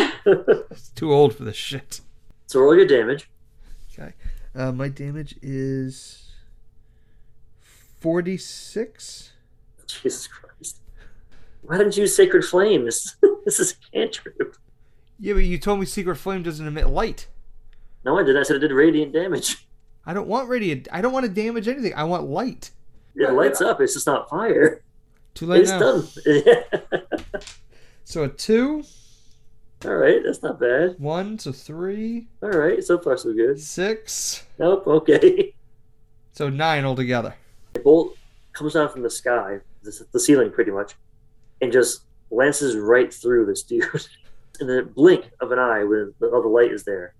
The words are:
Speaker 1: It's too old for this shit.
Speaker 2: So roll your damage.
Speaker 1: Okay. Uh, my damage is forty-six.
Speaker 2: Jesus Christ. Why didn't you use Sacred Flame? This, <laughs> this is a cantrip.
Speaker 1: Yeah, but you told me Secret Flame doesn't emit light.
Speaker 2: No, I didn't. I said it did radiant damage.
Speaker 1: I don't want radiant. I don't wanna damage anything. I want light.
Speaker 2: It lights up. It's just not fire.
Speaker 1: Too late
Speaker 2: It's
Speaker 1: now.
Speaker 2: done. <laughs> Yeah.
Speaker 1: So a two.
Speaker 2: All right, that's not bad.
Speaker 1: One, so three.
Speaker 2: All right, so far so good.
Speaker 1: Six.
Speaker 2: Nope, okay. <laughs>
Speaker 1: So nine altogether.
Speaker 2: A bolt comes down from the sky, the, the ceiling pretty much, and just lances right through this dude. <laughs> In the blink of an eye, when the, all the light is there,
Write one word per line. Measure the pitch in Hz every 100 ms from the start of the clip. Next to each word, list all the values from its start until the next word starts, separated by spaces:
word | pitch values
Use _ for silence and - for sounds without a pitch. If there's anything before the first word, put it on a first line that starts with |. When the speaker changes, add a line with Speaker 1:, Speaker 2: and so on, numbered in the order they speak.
| - -
Speaker 1:
It's | 202 185 - - - - -
too | - 160
old | 143 147
for | -
this | 107 101
shit. | - 135 - - - - - - -
Speaker 2:
So | 131
roll | 139 175
your | 190
damage. | 131 113 143 - - - _ - - -
Speaker 1:
Okay. | - 147 - - - -
Uh, | 131 131
my | 127 139
damage | 135 139 151 147 -
is | 139 135 135 135 131 131 - - - - - - - - - _ _ - - - - - _ _ - -
forty-six. | 165 175 175 185 - - - 208 240 - - - - _ _ _ _ _ -
Speaker 2:
Jesus | - 131 - -
Christ. | - - - - - - - - - - - - -
Why | - 180
didn't | 208 196
you |
use | 202 -
Sacred | 185 180
Flame? | - 180 208 165
This, | 117 - - - 403
<laughs> | 415
this | - -
is | 370
a | - _ -
cantrip. | 220 - - - - - _ _ _ _ _ -
Speaker 1:
Yeah, | 196
but | 202
you | 185 180
told | 196 202
me | 190
Secret | 208 180 156
Flame | 196 190
doesn't | 170 156 156
emit | 151 135
light. | 151 220 - - - - - - - - -
Speaker 2:
No, | 127 175
I |
didn't. | 143 139
I |
said | 139 143
it |
did | 147
radiant | 135 160 151 147
damage. | 156 190 135 - - _ - _ -
Speaker 1:
I | -
don't | 185 -
want | 226 247
radiant. | 247 196 139 -
I | -
don't | 240
wanna | 262 247
damage | 185 220 233 208
anything. | 277 214
I | -
want | 160 175 143
light. | 156 247 - - - - - _
Speaker 2:
It | - 135
lights | 131 190 -
up. | - 123
It's | 131
just | 135 -
not | 131 -
fire. | 160 220 156 156 - _ - _ _ _
Speaker 1:
Too | - 160
late | 180
Speaker 2:
It's | 185
Speaker 1:
now. | 190
Speaker 2:
done. | 233 208 - - 147
<laughs> |
Yeah. | 147 233 240 - - - - - - - 196 - - - - - -
Speaker 1:
So | - 170
a | 139
two. | - - 220 269 302 285 - - - - - - - - -
Speaker 2:
All | - -
right, | 143 202
that's | - 269
not | 233 -
bad. | 123 127 180 180
Speaker 1:
One, | 143 170 202 220
so | 147
three. | 127 - 156 185 208 220 233 233 -
Speaker 2:
All | 208
right, | 175 156 214
so | 175 175
far | - 120
so | 120
good. | 110 117 147
Speaker 1:
Six. | - - 196 220 - - - - - -
Speaker 2:
Nope, | 165 196 -
okay. | 156 - 143 359 - - -
<laughs> | - - - _ - - _
Speaker 1:
So | - 143
nine | 135 160 151 135
altogether. | 131 123 123 110 - - - -
Speaker 2:
A | -
bolt | 139 160 - - - _ _
comes | - 151
down | 156 147
from | 135
the | 117
sky, | - 127 120 98 101 - -
the, | 107 - 113
the | 123
ceiling | - 139 110
pretty | - 110
much, | 98 101 - _ _ _ _ _ -
and | 127
just | 123 117 - _ _ -
lances | 113 139 143 139 110
right | 104 123 120
through | - 120 120 101
this | 98
dude. | - 117 - 151 - - -
<laughs> | - - -
In | 131
the | 127
blink | 127 - 170 175 - -
of | 120
an | 123
eye, | 123 107
when | 104 107 101 -
the, | 117
all | 123
the | 110
light | 117 120
is | 107
there, | - 95 90 _